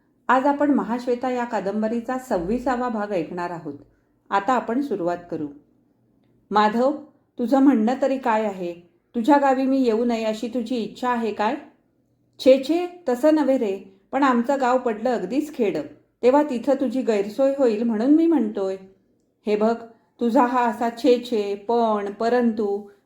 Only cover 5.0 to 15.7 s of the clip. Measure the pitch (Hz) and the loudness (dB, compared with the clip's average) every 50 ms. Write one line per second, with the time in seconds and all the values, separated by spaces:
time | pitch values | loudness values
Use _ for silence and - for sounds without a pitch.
5 | 170 175 175 175 - - 175 151 151 143 143 - _ _ _ _ _ _ _ _ | -2 -4 -4 -4 -6 -10 -8 -8 -8 -10 -10 -16 _ _ _ _ _ _ _ _
6 | _ _ _ _ _ _ _ _ _ _ 196 208 214 214 208 233 254 269 302 - | _ _ _ _ _ _ _ _ _ _ 0 2 2 2 2 2 0 0 0 -2
7 | - - _ _ _ _ _ - 240 220 277 269 269 285 269 226 214 226 262 262 | -8 -16 _ _ _ _ _ -6 -2 0 2 4 6 6 4 4 2 0 0 0
8 | 285 262 269 262 - 247 220 220 220 208 190 185 180 175 175 175 - _ _ _ | 0 0 0 -2 0 0 0 0 0 -2 -4 -6 -8 -8 -8 -10 -16 _ _ _
9 | _ _ _ 240 220 262 285 285 277 277 262 254 269 262 269 269 262 240 214 220 | _ _ _ -4 4 6 6 6 6 4 2 2 2 0 2 2 2 2 2 2
10 | 247 240 233 226 226 220 214 214 - 233 - 254 220 233 254 240 214 - - - | 0 0 0 0 -2 -4 -4 -4 -6 -6 -6 -6 -4 -4 -4 -4 -4 -6 -8 -6
11 | - 247 247 233 226 214 202 - 208 220 269 330 - - _ _ _ _ _ _ | -4 -2 -2 -2 -2 -4 -4 -2 -2 -2 -2 -4 -8 -16 _ _ _ _ _ _
12 | _ _ _ _ _ _ _ _ - 254 262 262 269 - 311 349 359 349 349 - | _ _ _ _ _ _ _ _ 6 6 6 6 6 0 -2 -2 -2 -4 -8 -8
13 | - - 247 240 254 311 311 302 285 254 269 262 233 202 190 196 - - - _ | -4 -4 -2 2 4 4 4 4 2 2 2 0 0 -2 -4 -6 -8 -16 -20 _
14 | _ _ - 269 285 269 247 240 233 277 277 262 262 240 247 262 254 247 220 214 | _ _ -2 0 2 4 4 2 2 0 0 0 2 2 2 2 0 -2 -4 -2
15 | 220 247 247 208 180 180 233 285 294 - - - 233 190 | -2 -2 -2 -2 -2 -2 -2 -4 -4 -4 -4 -2 -2 0